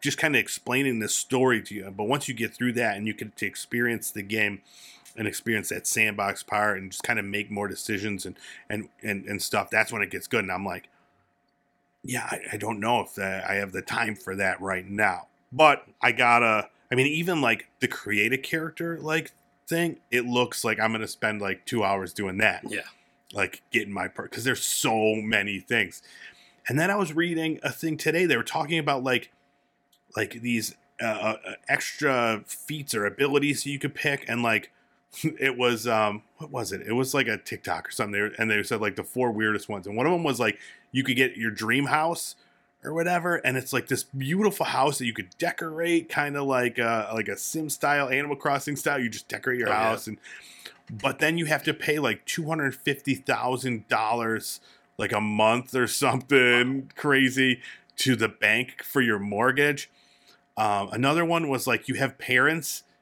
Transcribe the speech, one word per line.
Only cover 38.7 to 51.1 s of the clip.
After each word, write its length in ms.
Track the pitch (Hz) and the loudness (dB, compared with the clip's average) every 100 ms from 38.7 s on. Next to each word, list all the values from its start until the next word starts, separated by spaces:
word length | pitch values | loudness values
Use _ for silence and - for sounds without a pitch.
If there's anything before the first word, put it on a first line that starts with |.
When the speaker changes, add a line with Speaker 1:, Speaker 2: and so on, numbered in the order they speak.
| 113 | -2
Speaker 1:
like, 140 | 104 98 | -2 -4
the 80 | |
four 280 | 95 127 123 | -6 -2 -2
weirdest 380 | 110 110 104 - | 0 0 0 -4
ones. 160 | 104 92 | -10 -6
And 100 | 107 | -2
one 100 | 143 | 0
of 60 | |
'em 100 | 180 | 2
was, 140 | 156 120 | 0 0
like, 200 | 113 - - - _ | 0 -2 -8 -20 _
you 120 | 131 | -4
could 140 | 135 120 | 0 2
get 200 | 131 101 | 2 2
your 120 | 113 | -6
dream 360 | 101 110 127 139 | -2 0 2 2
house 500 | 151 160 170 - - _ _ _ _ | 2 0 -2 -8 -12 _ _ _ _
or 80 | - | -6
whatever. 440 | 160 170 175 175 170 | -2 0 0 0 0
And 200 | 131 131 | 0 0
it's, 160 | 127 | 0
like, 140 | - 117 | -2 0
this 160 | 127 | -2
beautiful 600 | - 135 135 185 208 - 143 | -2 -6 -2 2 2 2 0
house 320 | 127 143 143 | 2 2 2
that 80 | 120 | -4
you 80 | |
could 160 | 110 95 - | -6 -10 -4
decorate, 720 | 170 - 165 156 170 170 165 | -4 -4 -6 -2 2 2 2
kinda 320 | - 143 143 | -2 0 0
like 360 | 139 131 123 120 | 0 2 2 2
a, 320 | 117 113 104 | 0 0 0
like 140 | 113 110 | -2 -4
a 80 | 101 | -4
Sim 320 | - 160 156 | -6 -4 -4
style, 380 | - 143 143 135 | -2 2 2 2
Animal 260 | 131 147 139 | 0 0 -2
Crossing 400 | 151 139 - 139 | 0 0 -2 -2
style. 220 | 156 139 | -2 0
You 80 | 120 | -2
just 200 | 110 - | -6 -8
decorate 300 | 107 - 123 | -6 -2 0
your 80 | 107 | 2
Speaker 2:
Oh, 40 | |
yeah. 100 | 107 113 | 2 2
Speaker 1:
house. 160 | 110 - | 0 -4
And, 120 | 107 - - - - - - - | -12 -14 -20 -20 -20 -20 -20 -16
but 300 | 110 139 | -4 -2